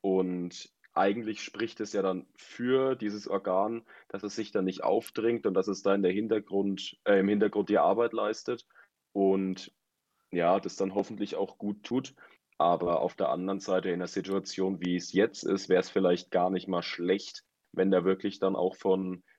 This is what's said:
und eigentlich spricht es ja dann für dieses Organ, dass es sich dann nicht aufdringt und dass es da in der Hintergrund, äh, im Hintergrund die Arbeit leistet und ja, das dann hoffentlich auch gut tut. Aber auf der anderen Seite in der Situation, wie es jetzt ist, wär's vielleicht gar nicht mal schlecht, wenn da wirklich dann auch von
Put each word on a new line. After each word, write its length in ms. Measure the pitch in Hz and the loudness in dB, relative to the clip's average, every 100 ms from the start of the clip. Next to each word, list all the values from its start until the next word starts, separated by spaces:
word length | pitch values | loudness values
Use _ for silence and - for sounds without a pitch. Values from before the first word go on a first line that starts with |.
und 680 | 98 95 90 90 87 - - _ _ | 0 2 0 -2 -6 -10 -18 _ _
eigentlich 500 | - 98 113 110 104 | 0 0 0 -4 -8
spricht 380 | - - 113 - | -10 -8 -6 -6
es 120 | 104 | -4
ja 100 | 101 | 0
dann 240 | 95 90 - _ | 0 -2 -6 _
für 580 | - - 123 131 131 127 | -16 -6 0 2 2 0
dieses 320 | 107 104 - | -4 -6 -4
Organ, 560 | 98 98 95 107 117 - - - | -2 0 2 0 -2 -10 -20 -14
dass 140 | 98 | -10
es 120 | 104 | -8
sich 160 | 110 104 | -6 -4
dann 160 | 104 92 | -2 -2
nicht 180 | - | 0
aufdringt 640 | - 104 - - 117 117 104 | 0 0 0 -2 0 0 0
und 80 | |
dass 140 | 92 98 | 0 0
es 140 | 95 | 0
da 120 | 98 | 2
in 80 | 101 | 2
der 100 | 92 | 2
Hintergrund, 840 | 98 110 107 - 98 98 92 - - | 0 0 -2 0 -2 0 -2 -8 -4
äh, 160 | 104 98 | 2 4
im 80 | 98 | 4
Hintergrund 420 | 104 104 104 98 | 4 2 0 0
die 80 | 104 | 2
Arbeit 340 | 82 104 117 | 4 2 0
leistet 540 | 110 104 110 - 120 - - - _ _ | 0 -2 -4 -6 -6 -10 -20 -20 _ _
und 600 | 101 98 95 95 92 - _ _ _ _ _ _ | 2 4 4 0 -6 -12 _ _ _ _ _ _
ja, 300 | 87 85 98 | 0 2 2
das 160 | 95 - | 0 -4
dann 180 | 95 | -4
hoffentlich 420 | 98 98 104 101 - | -2 -4 -6 -6 -4
auch 200 | 98 - | -6 -6
gut 280 | 101 104 | -8 -8
tut. 300 | - 127 135 - - _ _ - | -4 -4 -6 -12 -20 _ _ 0
Aber 420 | 82 87 87 85 | 2 2 0 0
auf 140 | 90 | 0
der 160 | - 80 | -2 -2
anderen 300 | 87 92 98 | -2 -2 -4
Seite 300 | - 92 92 | 0 0 0
in 100 | 87 | -2
der 80 | 87 | -4
Situation, 720 | 95 90 98 - - 95 90 | -6 -4 -4 -4 -2 -2 -2
wie 160 | 87 90 | -2 -2
es 160 | - | 0
jetzt 320 | 95 113 - | 2 2 0
ist, 240 | - 95 - | -2 -2 2
wär's 200 | 90 - | 2 2
vielleicht 440 | 98 92 90 - | 2 2 2 0
gar 180 | 90 90 | 0 2
nicht 160 | 95 95 | 0 -2
mal 160 | 87 | -4
schlecht, 640 | - - 90 101 - - - _ _ | -4 -2 0 0 -2 -16 -20 _ _
wenn 220 | - 95 | 0 4
da 120 | 90 | 4
wirklich 360 | 90 95 101 - | 4 2 -2 -2
dann 160 | 95 95 | 0 2
auch 180 | 92 | -2
von 480 | - 98 95 92 92 _ | 0 0 2 0 -8 _